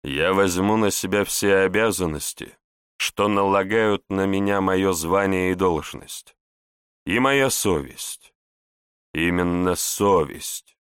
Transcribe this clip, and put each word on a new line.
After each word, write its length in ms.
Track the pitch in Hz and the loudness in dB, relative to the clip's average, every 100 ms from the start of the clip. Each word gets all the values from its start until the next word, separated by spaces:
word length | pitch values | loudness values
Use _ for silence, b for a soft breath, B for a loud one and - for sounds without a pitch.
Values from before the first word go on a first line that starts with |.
Я 280 | 67 69 82 | -6 -2 0
возьму 440 | 95 98 87 101 110 | 2 2 2 0 2
на 140 | 104 | 0
себя 340 | - 95 101 | -2 -2 -2
все 320 | 98 - 101 98 | -2 -2 2 4
обязанности, 1000 | 95 98 113 92 87 76 - - 50 - _ _ _ _ | 4 2 0 0 -4 -4 -8 -12 -16 -18 _ _ _ _
что 320 | - - 101 | -6 0 0
налагают 760 | 101 98 98 95 113 110 98 _ | 2 2 2 2 2 2 0 _
на 180 | 95 98 | -2 0
меня 340 | 98 101 101 | 0 0 0
мое 320 | 95 92 95 | 2 2 0
звание 600 | 87 82 95 98 95 92 | 0 0 2 2 0 0
и 20 | |
должность, 840 | 92 95 80 - 62 - - - _ _ _ _ _ _ _ | 0 0 0 -6 -16 -16 -18 -18 _ _ _ _ _ _ _
и 140 | - 107 | -4 0
моя 320 | 135 139 135 | 2 2 2
совесть. 840 | - 107 82 67 - - - _ _ _ _ _ _ _ _ _ | 0 0 -2 -4 -12 -14 -14 _ _ _ _ _ _ _ _ _
Именно 640 | 78 85 87 87 87 90 | -2 0 0 0 0 0
совесть. 1000 | 87 - - 101 92 73 - - - _ _ | -2 -4 0 2 2 0 -6 -12 -12 _ _